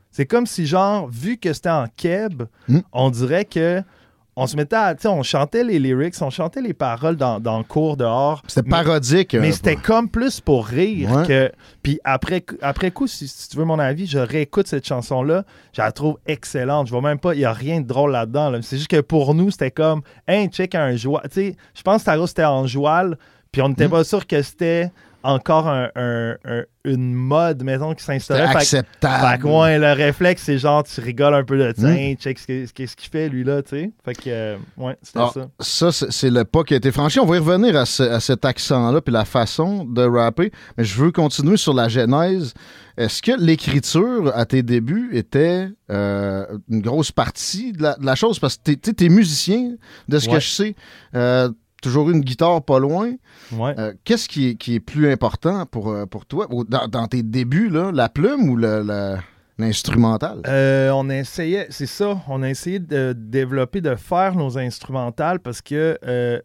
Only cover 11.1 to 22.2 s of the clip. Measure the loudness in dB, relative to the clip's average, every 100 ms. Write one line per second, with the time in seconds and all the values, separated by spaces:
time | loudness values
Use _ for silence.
11.1 | 2 4 2 2 -2 -20 _ -4 -2 0
12.1 | -2 0 -4 -4 -6 -6 -2 -4 -2 -6
13.1 | -6 -14 -14 -12 -4 -2 0 0 -2 -2
14.1 | -2 0 -2 -2 -2 -2 -4 -4 -6 -4
15.1 | -2 0 0 -2 -16 _ -4 -2 0 -2
16.1 | -2 -6 -8 -6 -6 -2 -2 -2 -2 -2
17.1 | -2 -2 0 0 -2 -4 -4 -2 0 2
18.1 | 0 -2 -2 0 -2 -4 -6 2 2 4
19.1 | 2 4 4 2 0 -4 2 2 2 -4
20.1 | -12 0 0 0 -2 -4 0 0 0 -2
21.1 | -4 -4 -4 -4 -6 _ -6 0 2 2
22.1 | 0